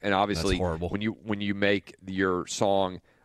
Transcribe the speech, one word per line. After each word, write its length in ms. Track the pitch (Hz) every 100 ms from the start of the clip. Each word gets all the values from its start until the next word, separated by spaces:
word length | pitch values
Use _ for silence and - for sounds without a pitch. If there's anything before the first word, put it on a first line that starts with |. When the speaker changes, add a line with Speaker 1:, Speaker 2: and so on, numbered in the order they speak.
Speaker 1:
And 140 | 101
obviously, 400 | 95 104 87 95
Speaker 2:
That's 60 | 90
horrible. 280 | 90 80 87
Speaker 1:
when 140 | 101
you, 100 | 110 85
when 180 | 101 101
you 120 | 101
make 400 | 101 101 101 - - 95
your 400 | 95 95 90 -
song, 540 | - 104 98 92 90 _ _